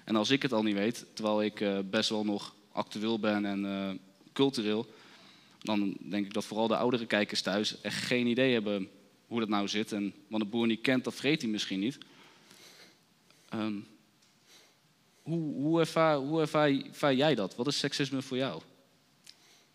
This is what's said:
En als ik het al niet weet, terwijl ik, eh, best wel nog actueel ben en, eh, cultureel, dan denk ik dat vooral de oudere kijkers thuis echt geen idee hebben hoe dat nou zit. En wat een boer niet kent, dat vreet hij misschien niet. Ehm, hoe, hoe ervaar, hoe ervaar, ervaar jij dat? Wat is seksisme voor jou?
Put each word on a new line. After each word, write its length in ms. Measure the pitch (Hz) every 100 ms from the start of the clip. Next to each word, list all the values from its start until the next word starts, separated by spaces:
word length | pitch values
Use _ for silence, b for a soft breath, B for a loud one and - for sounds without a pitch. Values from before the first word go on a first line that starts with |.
En 120 | - 107
als 140 | 107
ik 120 | 135
het 100 | 139
al 100 | 113
niet 120 | 107
weet, 300 | 101 104 120 -
terwijl 300 | - 110 107
ik, 160 | 107 104
eh, 180 | 104 98 98
best 200 | 110 104
wel 140 | 110
nog 300 | 107 101 - - _
actueel 460 | - - 107 110 113
ben 260 | 107 104
en, 200 | 101 98 101
eh, 240 | 98 98 95 - _ -
cultureel, 540 | - 139 135 107 107 117 b b b b b b b
dan 360 | - 107 101 -
denk 260 | - 101 101
ik 80 |
dat 100 | 104
vooral 240 | - 107 113
de 80 | 110
oudere 300 | 117 123 113
kijkers 360 | 104 104 107
thuis 380 | - 95 107 -
echt 220 | 104 -
geen 240 | - 123 120
idee 260 | 120 131
hebben 360 | 120 104 101 95 - - _ _
hoe 140 | 117
dat 80 | 107
nou 200 | 104 101
zit. 240 | 104 113
En 220 | 107 101 - -
wat 120 | 110
een 100 | 107
boer 160 | 117 117
niet 140 | 110
kent, 240 | - 131
dat 100 | 120
vreet 280 | - 135 151
hij 80 | 113
misschien 300 | 107 - 95
niet. 180 | 104 143 b b b b b b b b b b _ _ _ - _
Ehm, 260 | 113 107 104 107 - _ _ _ _ b b b b _ _ _ _
hoe, 320 | - 170 156
hoe 260 | 123 143 165
ervaar, 360 | 160 165 160 147
hoe 240 | 135 160
ervaar, 280 | 151 156 151
ervaar 440 | 139 - - 147
jij 200 | 131 151
dat? 220 | 123 95 -
Wat 100 | 127
is 120 | 135
seksisme 440 | 143 - 143 135
voor 140 | 123 127
jou? 260 | 131 80 - - _ _ _ _ b b b b b